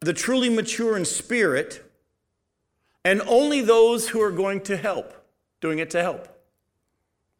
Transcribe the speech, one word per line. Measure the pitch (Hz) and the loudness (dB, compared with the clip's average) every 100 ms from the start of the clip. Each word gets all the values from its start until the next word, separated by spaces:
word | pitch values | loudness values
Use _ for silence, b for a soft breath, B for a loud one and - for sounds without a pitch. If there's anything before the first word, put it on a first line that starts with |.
the | 160 | -4
truly | 165 - 262 240 | -2 -2 0 2
mature | 226 - - 233 208 | 0 -2 -2 -2 -2
in | 170 | -2
spirit, | - - 240 185 131 - - - _ _ _ _ _ _ _ _ _ _ _ 180 | -6 -4 0 2 0 -4 -10 -20 _ _ _ _ _ _ _ _ _ _ _ 0
and | 202 | 0
only | 208 233 294 285 | 2 2 4 2
those | 220 226 226 233 226 | 4 6 6 4 -2
who | 226 | -2
are | 208 | -2
going | 175 196 196 | 0 -2 -4
to | 196 190 | -4 -4
help, | 202 156 - - _ _ _ _ | -4 -6 -8 -16 _ _ _ _
doing | 160 156 | -4 -4
it | 160 | -2
to | 170 | -2
help. | 175 - - - _ _ _ _ _ _ _ _ _ | -2 -4 -12 -20 _ _ _ _ _ _ _ _ _